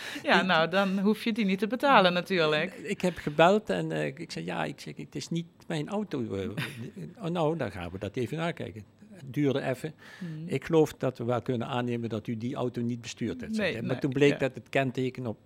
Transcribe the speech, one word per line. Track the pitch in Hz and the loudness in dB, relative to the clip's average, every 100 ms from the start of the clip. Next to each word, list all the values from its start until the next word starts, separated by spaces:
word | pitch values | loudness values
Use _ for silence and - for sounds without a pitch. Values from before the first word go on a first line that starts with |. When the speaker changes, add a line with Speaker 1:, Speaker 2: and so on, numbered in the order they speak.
| - 294 | -10 -6
Speaker 1:
Ja, | 311 190 | 4 4
Speaker 2:
Die | 185 | 6
Speaker 1:
nou, | 170 165 | 4 4
dan | 185 196 196 | 2 2 2
hoef | 196 214 | 2 2
je | - | 0
die | 220 202 | 0 0
niet | 196 | 2
te | 214 | 0
betalen | 247 285 254 185 | 0 6 8 8
natuurlijk. | 180 175 190 156 151 175 | 4 0 2 2 2 -2
Speaker 2:
Ik | - - 202 | -6 -8 -2
heb | 180 160 | -2 -2
gebeld | - 147 170 208 214 | -6 6 8 8 2
en, | 185 160 | -2 0
eh, | 160 151 | -2 -4
ik | 139 165 | -6 -10
zei, | - 165 | -8 -6
"Ja," | - | -4
ik | 151 147 | -4 -4
zeg, | - 147 | -12 -12
"het | 151 147 | -10 -10
is | - | -4
niet | 170 170 _ - | -6 -6 _ -8
mijn | 160 147 | -6 -4
auto, | 208 214 143 110 101 | -4 -4 -4 -4 -4
eh." | 95 104 123 120 | -4 -6 -8 -10
Speaker 1:
<laughs> | 113 - 156 - | -14 -12 -14 -10
Speaker 2:
"Oh, | 170 | -6
nou, | 180 151 165 | 0 0 0
dan | 117 | -4
gaan | 92 87 | -6 -8
we | 95 | -8
dat | 98 127 | -6 -4
even | 117 156 | -4 -4
nakijken." | 170 - 110 104 98 _ - | -4 -6 -10 -12 -18 _ -20
Het | 190 135 | -18 -10
duurde | 131 143 127 | 0 2 2
even. | 139 127 156 - - - | -2 -4 -6 -12 -20 -14
Speaker 1:
Hmm. | 175 156 165 | -12 -10 -6
Speaker 2:
"Ik | 139 - | -6 2
geloof | 165 151 | 4 4
dat | - 139 - | 2 -4 -2
we | |
wel | 117 120 | -2 -2
kunnen | 113 123 131 | 0 -2 -2
aannemen | 127 123 120 117 | -2 -2 -2 -2
dat | 110 101 | -4 -4
u | 113 | -6
die | 120 139 | -4 -4
auto | 123 120 | -4 -2
niet | 120 120 | -4 -4
bestuurd | 117 - 117 - | -8 -6 -4 -4
hebt," | 233 220 | -6 -2
zei | 190 | -2
Speaker 1:
Nee, | |
Speaker 2:
hij. | 113 | -2
Maar | - | -2
Speaker 1:
nee, | 127 | -2
Speaker 2:
toen | 147 | -2
bleek | 127 143 | 4 4
Speaker 1:
ja. | - | 4
Speaker 2:
dat | 135 127 | 0 -4
het | - | -2
kenteken | 139 131 120 127 127 127 | 0 0 0 -4 -4 -6
op | 104 | -8